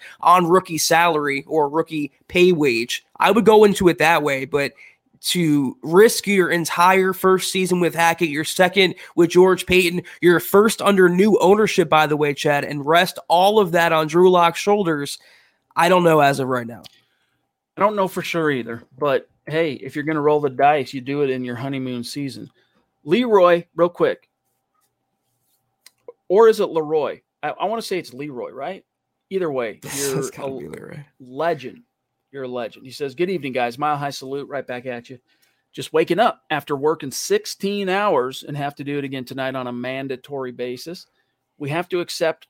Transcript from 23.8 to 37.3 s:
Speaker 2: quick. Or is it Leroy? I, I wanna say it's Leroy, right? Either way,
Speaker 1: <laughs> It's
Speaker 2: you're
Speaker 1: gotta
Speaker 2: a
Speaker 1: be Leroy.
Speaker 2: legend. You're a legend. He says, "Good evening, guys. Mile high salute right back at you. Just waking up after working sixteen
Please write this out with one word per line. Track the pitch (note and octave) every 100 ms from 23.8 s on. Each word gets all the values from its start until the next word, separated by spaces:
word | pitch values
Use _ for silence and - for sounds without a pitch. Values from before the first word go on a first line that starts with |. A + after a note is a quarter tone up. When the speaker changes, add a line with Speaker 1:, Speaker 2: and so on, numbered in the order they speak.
| F3
Speaker 2:
quick. | F3 D3 F2 _ _ _ _ _ _ _ _ _ _ _ _ _ _ _ _ _ _ - - -
Or | F#3+ A3+
is | G3+
it | D#3+
Leroy? | D#3+ D3+ D#3 A#2+ E2+ _ _
I, | D3
I | -
wanna | F#3 A3+
say | - F#3
it's | A2+
Leroy, | A#2+ D3 B2 E2
right? | B2+ D3 F#3+ _ _ _ _ -
Either | F#3+ E3
way, | C3 A2+ -
Speaker 1:
<laughs> |
It's | C#3 C#3 C#3
Speaker 2:
you're | C3+ B2+
Speaker 1:
gotta | C3
Speaker 2:
a | C3+ C3
Speaker 1:
be | D3+
Leroy. | - - D3 D3 _
Speaker 2:
legend. | B2+ C3 E3+ D#3 B2 - _ _ _ _ _
You're | C#3
a | B2+
legend. | B2 A2 -
He | B2+
says, | A#2+ C#3
"Good | B2+ F3+
evening, | F3 C#3
guys. | B2+ A#2+ A#2+
Mile | D3+ C#3+
high | C#3+
salute | - C3 C#3+ C3+
right | C3+ B2+
back | B2
at | B2+ A#2+ A#2+
you. | B2 _ _ _ _ _
Just | - C3
waking | D#3 E3+ F3
up | A3+ - -
after | D3+ - C#3+
working | D3+ D#3+ C#3
sixteen | - -